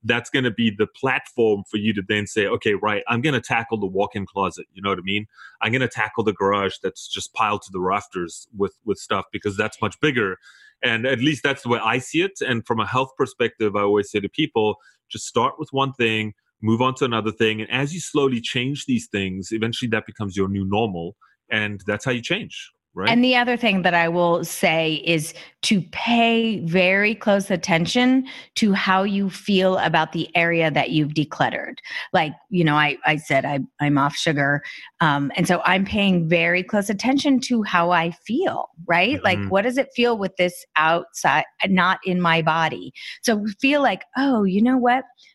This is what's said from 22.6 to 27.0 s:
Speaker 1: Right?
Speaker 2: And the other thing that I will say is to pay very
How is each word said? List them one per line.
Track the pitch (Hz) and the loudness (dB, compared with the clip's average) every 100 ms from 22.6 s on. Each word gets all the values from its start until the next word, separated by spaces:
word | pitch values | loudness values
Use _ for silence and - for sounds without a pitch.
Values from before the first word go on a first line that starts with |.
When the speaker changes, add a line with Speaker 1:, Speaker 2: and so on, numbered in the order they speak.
| - _ _ | -18 _ _
Speaker 1:
Right? | 175 202 | -4 0
Speaker 2:
And | 240 | 2
the | 254 247 | 4 2
other | 240 240 | 2 0
thing | 233 190 | 0 2
that | 180 | 2
I | 170 165 | 2 2
will | 175 175 170 | 2 2 2
say | 170 - 180 160 160 156 160 | -2 -2 0 2 0 -2 0
is | 170 151 - - _ | -2 -2 -12 -20 _
to | - 208 - | 0 0 0
pay | - - 233 233 226 226 208 165 | -8 0 2 4 2 0 -2 0
very | 180 180 196 | 2 4 4